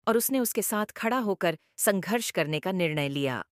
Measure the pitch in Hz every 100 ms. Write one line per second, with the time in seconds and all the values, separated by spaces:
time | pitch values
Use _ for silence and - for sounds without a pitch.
0 | - 226 226 269 233 - - 214 214 -
1 | 226 254 208 185 175 160 _ - 220 196
2 | 175 233 220 - 151 151 185 190 165 151
3 | 143 139 139 117 -